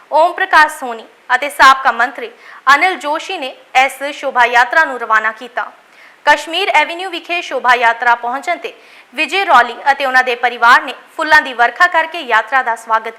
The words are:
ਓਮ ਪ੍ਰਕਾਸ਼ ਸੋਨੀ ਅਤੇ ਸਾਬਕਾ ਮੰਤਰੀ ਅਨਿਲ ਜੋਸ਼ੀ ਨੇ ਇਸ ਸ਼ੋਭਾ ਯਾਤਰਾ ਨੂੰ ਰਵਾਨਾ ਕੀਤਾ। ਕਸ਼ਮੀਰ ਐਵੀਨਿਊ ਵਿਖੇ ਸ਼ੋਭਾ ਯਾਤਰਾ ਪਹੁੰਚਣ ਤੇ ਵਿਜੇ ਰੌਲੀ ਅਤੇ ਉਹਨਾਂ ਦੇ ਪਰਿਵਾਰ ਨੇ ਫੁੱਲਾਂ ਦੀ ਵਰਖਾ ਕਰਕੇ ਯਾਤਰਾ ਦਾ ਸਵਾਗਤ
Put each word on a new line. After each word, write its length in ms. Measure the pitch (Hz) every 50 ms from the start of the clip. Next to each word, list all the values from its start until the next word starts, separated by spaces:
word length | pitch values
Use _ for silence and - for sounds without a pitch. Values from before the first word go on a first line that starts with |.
| _ -
ਓਮ 200 | 277 311 330 359
ਪ੍ਰਕਾਸ਼ 400 | 349 381 381 381 370 320 302 302 302 -
ਸੋਨੀ 240 | 269 240 226 226 220 - _ _ _ - 247
ਅਤੇ 140 | 254 285 285
ਸਾਬਕਾ 440 | 277 - 294 269 262 254 247 254
ਮੰਤਰੀ 380 | 233 233 240 277 262 285 240 220 - _ - - - - - 262 285
ਅਨਿਲ 200 | 294 349 381 359
ਜੋਸ਼ੀ 440 | 262 294 294 302 320 311 - 381 330
ਨੇ 160 | 269 262 - - - _ - 254 269
ਇਸ 180 | 262 269 - 277 294
ਸ਼ੋਭਾ 320 | 294 - 294 269 220 247 240
ਯਾਤਰਾ 380 | 240 247 240 254 - 330 320 320
ਨੂੰ 140 | 277 254 240
ਰਵਾਨਾ 320 | 233 214 220 214 220 220
ਕੀਤਾ। 300 | 220 - 254 233 - 220 202 - - _ _ _ _ _ - - _ _ -
ਕਸ਼ਮੀਰ 440 | 294 302 294 - 330 320 359 403 381
ਐਵੀਨਿਊ 420 | - 302 302 294 339 339 381 370
ਵਿਖੇ 300 | 339 320 - - 349 -
ਸ਼ੋਭਾ 320 | - - 294 247 220 247 247
ਯਾਤਰਾ 400 | 247 233 226 233 233 247 240 240
ਪਹੁੰਚਣ 420 | 233 233 240 254 277 262 359 339
ਤੇ 160 | 339 - - - _ _ - - - _ _ 247
ਵਿਜੇ 300 | 269 320 269 339 392 392
ਰੌਲੀ 300 | 349 285 247 240 240 233 - - 285
ਅਤੇ 160 | 269 277 277
ਉਹਨਾਂ 180 | 262 254 254 247
ਦੇ 100 | 247 240
ਪਰਿਵਾਰ 480 | 240 254 240 247 226 233 233 262 311
ਨੇ 120 | 311 269 226 - - _ -
ਫੁੱਲਾਂ 260 | - 320 311 311 302
ਦੀ 100 | 269 277
ਵਰਖਾ 340 | 240 226 240 240 - - 359
ਕਰਕੇ 340 | 349 349 320 311 320 359 339
ਯਾਤਰਾ 420 | 285 233 220 220 220 - 277 262
ਦਾ 140 | 254 240 226
ਸਵਾਗਤ 380 | 233 - 226 220 226 226 226 226